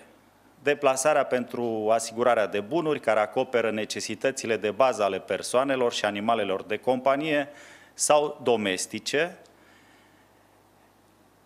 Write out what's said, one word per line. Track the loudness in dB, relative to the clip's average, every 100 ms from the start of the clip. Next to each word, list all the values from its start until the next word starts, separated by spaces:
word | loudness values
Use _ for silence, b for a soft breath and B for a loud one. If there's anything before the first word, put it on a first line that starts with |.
| -12 -20 _ _ _ _
deplasarea | -2 2 2 2 2 2 2
pentru | -2 -2 -4 -4 -2 2
asigurarea | 0 0 0 2 4 2
de | -2
bunuri | -4 -2 -2 -2
care | 0 2
acoperă | 2 0 0 0 0
necesitățile | -2 -6 -6 -8 -2 -2 -2 -2 -2
de | 0
bază | 2 2 2
ale | 0 0
persoanelor | -4 -6 -2 0 0 0 0
și | 0 -2
animalelor | -2 0 0 0 -4
de | -4 -4
companie | 0 0 2 0 0 -2 -2 B B B B
sau | -4 2 4 2 -2
domestice, | 0 2 2 -2 -4 -8 -4 -2 -2 -4 b b b b b b b b b b b _ _ _ _ _ _ _ _ _